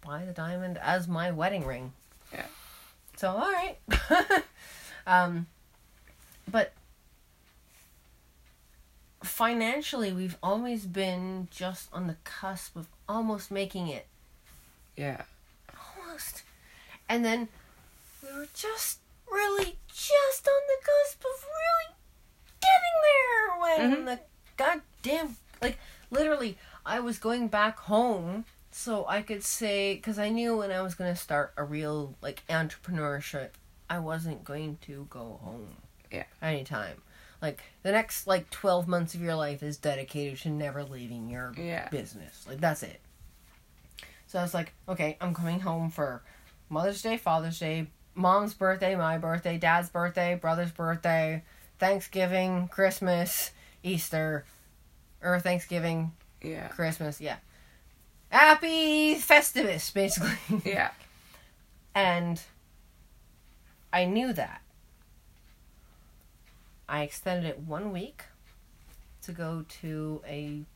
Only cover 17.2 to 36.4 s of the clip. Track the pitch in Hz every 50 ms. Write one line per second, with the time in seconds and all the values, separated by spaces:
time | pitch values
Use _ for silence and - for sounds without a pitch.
17.2 | 240 226 226 240 240 226 - - - - - - - - - - - - - -
18.2 | - 269 277 285 285 294 - - - 427 440 453 - - - - _ _ - -
19.2 | - - 415 392 415 415 392 403 - 349 - - - - - - - - 587 571
20.2 | 554 539 539 - - - 554 554 571 571 539 539 539 - 587 571 571 571 - -
21.2 | - 523 523 523 - 554 605 640 640 659 679 659 640 640 679 _ - - - -
22.2 | - - _ _ - - - - - 762 762 740 719 698 679 640 622 605 587 554
23.2 | 539 508 480 453 440 415 359 349 349 339 330 311 240 247 262 302 320 254 247 240
24.2 | - - _ _ _ - - - 262 285 349 311 - _ - - - 240 285 320
25.2 | 320 302 233 - - - - - - 240 226 - - - - - - - - 262
26.2 | 311 311 302 285 254 226 180 - - - - - - - 196 247 247 233 226 -
27.2 | - 226 233 247 240 220 - 208 208 220 220 - - - 208 214 240 247 220 196
28.2 | 170 170 185 214 226 - - _ - - - - - 233 226 208 - - 175 208
29.2 | 214 - 220 202 196 - - - 233 214 202 202 196 196 196 - - 220 214 202
30.2 | 208 208 220 233 233 233 233 220 208 196 185 185 190 185 175 - 180 180 175 175
31.2 | - - 156 147 147 - - - 147 147 151 151 156 151 151 151 147 135 131 -
32.2 | - 143 139 - - - 165 160 160 156 - - - - 180 165 151 147 143 143
33.2 | 147 - - 143 131 - - - - - - - - - 165 175 165 156 160 160
34.2 | 165 165 156 113 - - 143 147 156 156 151 160 - - 143 139 143 143 - 127
35.2 | 117 117 107 - - 110 110 120 107 95 - - - - - - - - - 98
36.2 | - - - -